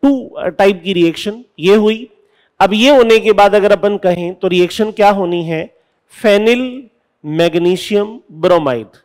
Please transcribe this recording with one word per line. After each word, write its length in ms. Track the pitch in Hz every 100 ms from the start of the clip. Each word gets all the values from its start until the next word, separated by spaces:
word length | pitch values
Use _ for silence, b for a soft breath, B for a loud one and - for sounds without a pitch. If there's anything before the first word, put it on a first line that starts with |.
टू 380 | 277 277 233 - 180
टाइप 320 | - 196 196
की 100 | 165
रिएक्शन 500 | 185 170 160 - 220 247 _
ये 160 | 165 208
हुई। 340 | 214 220 247 _ _ _ _ _
अब 140 | 190
ये 220 | 214 247 285
होने 220 | 233 220
के 120 | 208
बाद 240 | 202 202 202
अगर 160 | 202
अपन 260 | 202 202 202
कहें 360 | 190 175 175
तो 140 | 185 190
रिएक्शन 440 | 180 175 - 214
क्या 180 | 214 202
होनी 340 | 196 180 175
है, 200 | 165 160 175 _ _ _ _
फेनिल 720 | - 220 202 214 240 254 254 247 _ _ _
मैग्नीशियम 960 | 151 156 170 165 175 180 - 202 208 233 _
ब्रोमाइड। 560 | 156 170 175 147 123 107 _